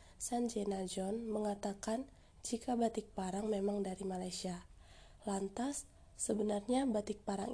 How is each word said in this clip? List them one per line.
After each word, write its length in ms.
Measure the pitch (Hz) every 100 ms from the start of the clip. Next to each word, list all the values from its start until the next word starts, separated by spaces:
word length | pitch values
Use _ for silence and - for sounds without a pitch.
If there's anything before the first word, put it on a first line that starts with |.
| - -
Sanjena 640 | - 240 240 220 202 190
John, 480 | 185 190 190 226 226
mengatakan 720 | 214 208 202 208 196 - 233 262 - - -
jika 320 | - 226 - 240
batik 320 | 233 226 - -
parang 320 | 185 196 214
memang 320 | 202 202 208
dari 240 | 190 185
Malaysia. 640 | 196 185 185 - 185 180 - - - - - -
Lantas, 640 | - 196 196 196 262 285 - - - -
sebenarnya 640 | - 214 214 202 202 254
batik 400 | 277 208 208 202
parang 240 | - 196 196